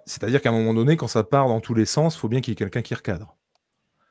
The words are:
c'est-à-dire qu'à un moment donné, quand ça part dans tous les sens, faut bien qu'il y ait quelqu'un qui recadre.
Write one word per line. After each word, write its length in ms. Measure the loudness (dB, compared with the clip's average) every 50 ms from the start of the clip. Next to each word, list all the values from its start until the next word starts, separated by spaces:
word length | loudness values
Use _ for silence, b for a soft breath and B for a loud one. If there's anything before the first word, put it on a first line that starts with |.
| -4
c'est-à-dire 360 | -12 -10 -6 -2 0 0 2
qu'à 80 | 2 2
un 20 |
moment 220 | 2 2 2 2 2
donné, 240 | 2 4 2 2
quand 100 | 2 0
ça 160 | -2 0 0 0
part 240 | 2 2 2 2
dans 140 | 2 0 -2
tous 120 | -2 -2 2
les 120 | 2 2
sens, 320 | 2 2 2 0 0 0
faut 100 | -2 -4
bien 140 | -2 -2 -2
qu'il 100 | -2 -4
y 20 | -4
ait 20 |
quelqu'un 260 | -4 -4 -4 -4 -6
qui 120 | -6 -6 -8
recadre. 440 | -8 -6 -6 -6 -6 -8 -14 _ _ _ _ _ _ _ _ _ _ _ _ _ _ _ _